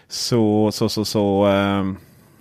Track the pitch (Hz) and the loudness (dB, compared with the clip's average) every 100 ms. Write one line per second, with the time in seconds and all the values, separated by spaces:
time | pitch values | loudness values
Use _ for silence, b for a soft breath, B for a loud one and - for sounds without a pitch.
0 | B - - 120 107 107 107 - 110 - | B -10 -2 0 2 2 0 0 -2 -2
1 | 104 110 101 98 101 98 98 98 95 95 | -2 0 0 2 2 2 0 -2 -4 -6
2 | b b b b | b b b b